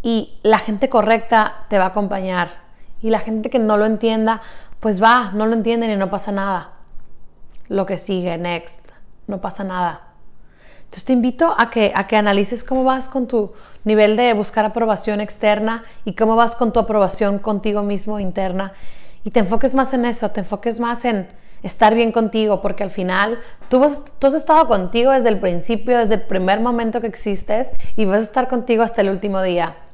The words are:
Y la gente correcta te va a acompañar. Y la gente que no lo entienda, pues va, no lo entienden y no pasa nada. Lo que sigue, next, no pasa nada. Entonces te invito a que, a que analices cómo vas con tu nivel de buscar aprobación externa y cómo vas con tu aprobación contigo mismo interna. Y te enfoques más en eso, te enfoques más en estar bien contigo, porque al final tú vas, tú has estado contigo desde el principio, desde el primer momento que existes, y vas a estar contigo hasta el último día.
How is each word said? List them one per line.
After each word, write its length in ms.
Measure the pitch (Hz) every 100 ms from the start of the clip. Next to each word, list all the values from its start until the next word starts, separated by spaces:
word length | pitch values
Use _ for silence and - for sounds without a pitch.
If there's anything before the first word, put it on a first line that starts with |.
Y 380 | 233 226 - -
la 180 | 214 220
gente 280 | - 208 262
correcta 760 | 247 208 226 - 226 214 - -
te 100 | 202
va 60 |
a 60 | 185
acompañar. 760 | 208 196 196 185 180 170 - - - - -
Y 80 | 220
la 80 | 220
gente 300 | 226 220 220
que 80 | 254
no 180 | 214 208
lo 80 | 214
entienda, 560 | 214 226 220 220 226 - - - -
pues 220 | 220 190
va, 300 | 220 247 208
no 120 | 202 220
lo 80 |
entienden 380 | 226 226 233 226
y 40 | 202
no 140 | 190
pasa 220 | 196 208
nada. 400 | 196 196 185 - - - - - - - - - - -
Lo 180 | 196 190
que 140 | 185
sigue, 360 | - 185 175 165
next, 500 | 175 170 - - - - - - -
no 140 | 196
pasa 220 | 196 196
nada. 380 | 190 180 175 156 - - - - - - - -
Entonces 240 | - -
te 100 | -
invito 400 | 254 247 - 330 339
a 120 | 233
que, 220 | 233 208
a 140 | - 196
que 80 | 220
analices 480 | 208 196 202 233
cómo 220 | - 262 262
vas 240 | 262 254
con 180 | 269 240
tu 240 | 247 202 - - -
nivel 320 | 208 214 214 214
de 180 | 247
buscar 300 | 214 202 -
aprobación 560 | 208 233 226 208 220 208
externa 640 | 208 - 214 208 220 226 - - -
y 80 |
cómo 220 | 185 220 226
vas 180 | 233 -
con 160 | 226
tu 80 | 226
aprobación 600 | 214 214 190 - 202 202
contigo 440 | 220 202 208 208
mismo 360 | 202 202 214 208
interna. 520 | 190 185 190 185 196 - - - - - 208
Y 60 |
te 100 | 240
enfoques 340 | 185 220 269 269
más 180 | 262
en 120 | 262 240
eso, 260 | - 208
te 80 | -
enfoques 400 | 185 202 233 226
más 240 | 233 240 240
en 220 | 208 185 - - -
estar 320 | 180 - 214
bien 180 | 226 233
contigo, 500 | 226 220 220 214 190
porque 220 | - -
al 80 | 196
final 480 | - 185 180 208 233 - - -
tú 100 | 254
vas, 260 | 294 285 - -
tú 100 | 277
has 60 |
estado 320 | 302 - 311 311
contigo 440 | 202 180 233 254
desde 180 | 269 233
el 100 | 202
principio, 580 | 190 175 - 226 247 240
desde 180 | 220 220
el 60 |
primer 400 | - 190 185 208
momento 400 | 240 233 226 233
que 60 | 220
existes, 640 | - 214 196 - 220 254 - - -
y 100 | 202
vas 140 | 202
a 40 |
estar 240 | 220 269 247
contigo 360 | 247 240 226
hasta 180 | 226 220
el 80 | 196
último 320 | 190 208 190
día. 340 | 185 175 165 - -